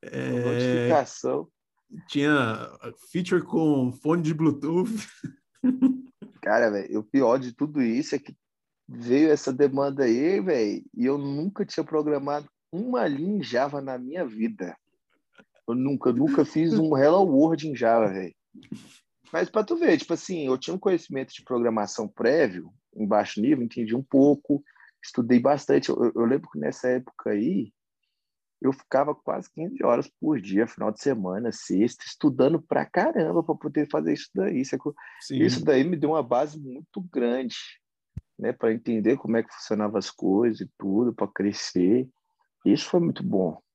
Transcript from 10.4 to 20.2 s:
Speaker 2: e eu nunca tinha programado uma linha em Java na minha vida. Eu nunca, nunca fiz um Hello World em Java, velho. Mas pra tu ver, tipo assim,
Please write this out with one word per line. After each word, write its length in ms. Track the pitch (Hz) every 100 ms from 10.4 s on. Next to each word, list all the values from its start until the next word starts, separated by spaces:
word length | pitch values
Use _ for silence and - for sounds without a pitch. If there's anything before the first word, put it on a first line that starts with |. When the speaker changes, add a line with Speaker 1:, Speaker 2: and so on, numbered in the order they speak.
| 190 143 107 85 - -
Speaker 2:
e 100 | 123
eu 120 | 143
nunca 480 | 139 139 175 196 202
tinha 180 | -
programado 640 | 147 156 151 147 139 147 147 _ _
uma 360 | 165 247 247 196
linha 300 | 139 175 208
em 40 |
Java 380 | 123 120 143 143
na 160 | 135 127
minha 280 | 123 170 143
vida. 500 | 107 113 104 90 85 _ _ _ _ _ _ _ _ -
Eu 80 | 120
nunca, 360 | 135 139 127
nunca 320 | 123 151 139 147
fiz 280 | 156 165 185
um 200 | 160 139
Hello 260 | 143 180
World 440 | 190 135 156 165 156
em 80 | 123
Java, 320 | 117 117 107
velho. 240 | 95 90 _ _ - - - - - _ _ _
Mas 180 | 170 180
pra 140 | 214
tu 120 | 208 330
ver, 220 | 339 165
tipo 160 | -
assim, 340 | 165